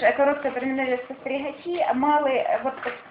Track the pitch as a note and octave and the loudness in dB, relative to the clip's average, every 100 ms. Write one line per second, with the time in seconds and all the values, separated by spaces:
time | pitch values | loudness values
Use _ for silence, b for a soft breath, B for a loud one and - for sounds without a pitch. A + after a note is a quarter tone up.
0 | A#3 B3 C#4 C#4+ C4 B3 C4 C4 C4 B3 | 2 4 4 2 -2 -4 -2 -2 0 -2
1 | - C4 - C4+ C#4 C#4+ F4 F4 - B3 | -4 -10 -6 -4 -6 -8 -4 0 0 2
2 | C#4+ D4 C#4+ C4 - A3+ B3 C4 A#3+ - | 4 4 4 2 2 0 -2 -6 -8 -10
3 | - | -6